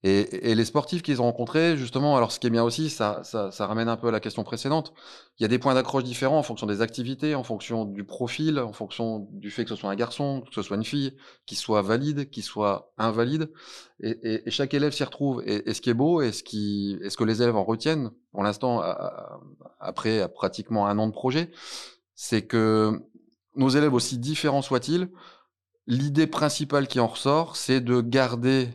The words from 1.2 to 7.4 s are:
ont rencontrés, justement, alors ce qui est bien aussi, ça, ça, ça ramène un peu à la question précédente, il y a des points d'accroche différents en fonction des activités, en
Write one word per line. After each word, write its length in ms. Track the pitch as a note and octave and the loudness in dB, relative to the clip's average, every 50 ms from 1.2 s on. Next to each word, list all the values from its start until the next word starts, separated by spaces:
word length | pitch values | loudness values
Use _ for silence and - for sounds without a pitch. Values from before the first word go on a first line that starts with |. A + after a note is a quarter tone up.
ont 40 | A#2+ | 2
rencontrés, 520 | A#2+ A2+ - A#2+ A2+ - D#3 E3 E3+ E3 | 0 0 -2 -4 0 2 2 4 4 2
justement, 400 | C#3+ C3 B2 - C3 C#3 D3 D3 | 2 -2 -4 -2 0 2 4 4
alors 140 | C3 A#2 A2 | 4 4 2
ce 80 | - - | 0 -2
qui 80 | - | 0
est 40 | B2 | 2
bien 120 | A2+ A#2 A#2 | 2 4 2
aussi, 280 | A#2 A#2 D#3 D#3+ D3+ | 2 2 0 -4 -4
ça, 320 | C#3+ - A2+ G#2 G2+ - - | -2 -2 -2 -2 -2 -4 -8
ça, 260 | - - A2+ G2+ F#2+ | -6 -6 -4 -4 -4
ça 160 | F#2+ - G#2 | -4 -4 -4
ramène 220 | F#2+ A2 A2 A#2 A#2 | -2 -2 -2 0 0
un 80 | A#2 | -2
peu 100 | G#2+ - | 0 0
à 40 | A#2+ A2 | 0 0
la 80 | G#2+ | 0
question 240 | - A2 - - - | -2 -4 -6 -6 -6
précédente, 480 | - - A2+ - C#3 D3 D#3+ D#3 - _ - - - - - - _ _ _ | -6 -6 -6 -2 0 0 0 0 -4 _ -20 -20 -20 -20 -20 -20 _ _ _
il 40 | A2+ | 0
y 20 | |
a 40 | G#2+ | 2
des 100 | A#2+ B2 | 2 4
points 160 | A#2+ C#3 B2+ | 4 4 4
d'accroche 300 | C3 B2+ - - C3+ B2+ | 4 2 2 0 0 0
différents 340 | B2+ A#2+ - C3+ C3 D3 D#3 | 0 -4 0 0 2 4 2
en 60 | C#3+ | 2
fonction 220 | - A#2 G#2+ - | 0 -4 -6 -2
des 140 | G#2 G#2 G2 | -2 0 0
activités, 540 | A#2 A2+ - - A#2+ A#2+ C3+ B2+ - D3+ D3+ | 0 -2 -2 -6 -6 -6 -4 -2 -2 -2 -2
en 80 | C3+ | -2